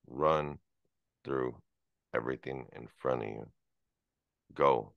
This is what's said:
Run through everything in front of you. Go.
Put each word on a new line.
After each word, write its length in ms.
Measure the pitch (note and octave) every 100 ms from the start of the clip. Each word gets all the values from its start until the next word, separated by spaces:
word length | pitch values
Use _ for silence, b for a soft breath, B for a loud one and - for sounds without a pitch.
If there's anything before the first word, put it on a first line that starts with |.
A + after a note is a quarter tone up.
| -
Run 520 | C2 D#2 D#2 D2 D2 _ _ _ _ _ _
through 320 | - C2+ B1 A#1 _ _ _ _ _
everything 520 | A#1 A#1 C2 - C2 A#1+
in 140 | - A#1+ _
front 260 | C2 B1+
of 60 | G#1+
you. 180 | G#1+ G#1+ _ _ _ _ _ _ _ _ _ _
Go. 380 | - C#2+ B1 G#1